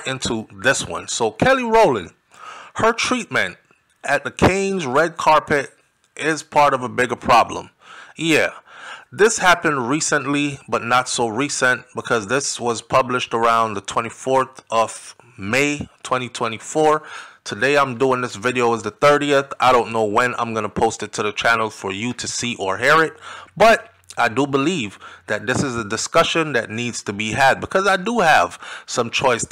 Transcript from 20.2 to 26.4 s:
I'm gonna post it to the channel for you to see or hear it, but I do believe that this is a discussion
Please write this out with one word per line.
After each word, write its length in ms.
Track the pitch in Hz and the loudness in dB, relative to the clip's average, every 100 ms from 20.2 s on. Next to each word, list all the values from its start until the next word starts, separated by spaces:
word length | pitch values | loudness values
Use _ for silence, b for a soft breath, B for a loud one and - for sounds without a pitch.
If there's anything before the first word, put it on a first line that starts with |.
| 123 113 | 0 0
I'm 160 | 117 110 | -4 -4
gonna 120 | 104 | -4
post 360 | - 113 - | 0 -2 -2
it 100 | 107 | -8
to 80 | - | -6
the 100 | 104 | -6
channel 380 | - 120 117 110 | -2 0 2 0
for 220 | - 98 | -6 -8
you 200 | 98 120 | -6 -6
to 140 | 120 101 | -6 -8
see 280 | - 120 113 | -6 -6 -6
or 240 | 95 95 | -4 0
hear 240 | 127 156 | 2 4
it, 100 | 160 - B B B B | 2 -4 B B B B
but 380 | 220 214 - _ - - | 6 6 0 _ -12 -2
I 120 | 120 | 0
do 180 | 113 139 | 0 0
believe 500 | 135 139 185 101 - B B B | 0 0 -2 -4 -10 B B B
that 180 | 104 107 | -4 -2
this 160 | 123 | -2
is 140 | 135 117 | -2 -4
a 120 | 104 | -4
discussion 680 | 110 - 165 165 170 | -6 0 2 2 0